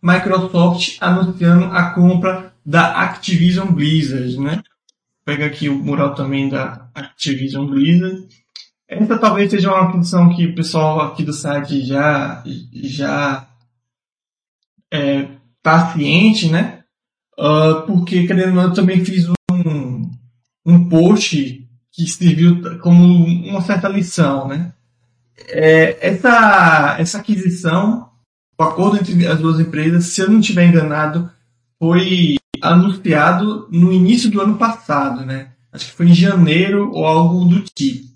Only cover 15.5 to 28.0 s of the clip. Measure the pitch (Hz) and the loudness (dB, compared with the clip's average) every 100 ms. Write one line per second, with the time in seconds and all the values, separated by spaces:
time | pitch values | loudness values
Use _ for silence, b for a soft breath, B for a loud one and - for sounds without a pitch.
15.5 | _ 156 160 170 160 143 160 220 214 165 | _ 0 2 0 -2 0 2 4 2 0
16.5 | 165 233 - _ _ _ _ _ - 147 | -2 -2 -8 _ _ _ _ _ -4 0
17.5 | 151 156 160 175 180 175 180 175 185 185 | 2 2 0 0 -2 0 0 0 0 0
18.5 | 180 175 185 185 190 180 190 170 175 - | 2 2 2 2 2 0 -2 -2 -2 -2
19.5 | 180 165 151 127 127 - - _ _ _ | -2 -2 -4 -8 -8 -10 -12 _ _ _
20.5 | _ 170 175 175 165 175 208 - 151 131 | _ 4 4 6 4 4 4 0 -4 -4
21.5 | 123 - _ _ - 170 - 180 151 175 | -8 -18 _ _ -8 -8 0 0 4 2
22.5 | 175 170 170 175 175 180 180 165 175 - | 2 -2 -6 4 6 8 6 4 0 -4
23.5 | 196 180 196 196 196 180 - 147 139 135 | -6 -2 -2 -2 -4 -4 -2 0 0 -6
24.5 | 139 175 - _ _ _ _ _ _ - | -8 -8 -12 _ _ _ _ _ _ -10
25.5 | - 156 160 160 - 180 202 254 233 220 | 0 4 6 4 0 -2 0 2 4 4
26.5 | 196 170 156 143 151 170 208 - 202 185 | 4 4 2 0 -2 -4 -6 -4 -2 -2
27.5 | - 170 170 208 240 | -4 -4 -2 -2 -4